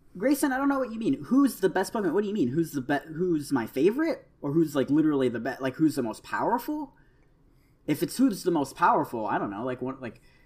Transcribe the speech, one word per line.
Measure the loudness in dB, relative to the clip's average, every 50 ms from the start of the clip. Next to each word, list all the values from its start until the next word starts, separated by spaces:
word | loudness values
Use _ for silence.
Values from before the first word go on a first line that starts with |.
| _ -20 _
Grayson, | -2 2 2 2 2 2 0
I | 0
don't | 0 0 0
know | 2 0
what | -2 -4
you | -6 -2
mean. | 0 0 0 -2 0
Who's | 2 4 4 4 4 2 2
the | 0 2
best | 2 2 -2 0 -2
Pokemon? | -2 0 2 2
What | 2 0
do |
you | 0 0
mean? | 0 0 2
Who's | 2 0 0 0
the | -2 -6
be-, | -2 -2 -2 -2 -2 -6 -4
who's | -2 0 0 0 0 0 0 -2
my | -2 -2
favorite? | -2 0 2 4 4 4 2 0 -2 -2 -4 -8 _ _ _
Or | -6 0
who's, | 2 2 2 2 2
like, | 0 0 2
literally | 2 4 4 4 2 2 2 0
the | 0 -2
best? | -6 -6 -6 -4
Like, | -6 -6 0
who's | 2 2 2 2
the | 0 -4
most | -4 -6 -8 -10
powerful? | -8 -4 -2 0 0 0 -2 -2 -6 -8 -8 -8 -10 _ _ _ _ _ _ _ _ _ _ _ _ _ _ _ _ _ _ _
If | -4 -2 -2 -2
it's | -4 0
who's | 2 2 2 2 0 -2
the | 0
most | 0 0 0 -2 -2
powerful, | 0 2 4 4 2 0 -2 -4 -6 -4
I | -2 -2
don't | -2 -2 -4
know. | -6 -6 -6
Like, | -6 -6 -6
one, | -6 -8 -8 -10
like, | -12 -14 -14 -16 _ -20 _ _ _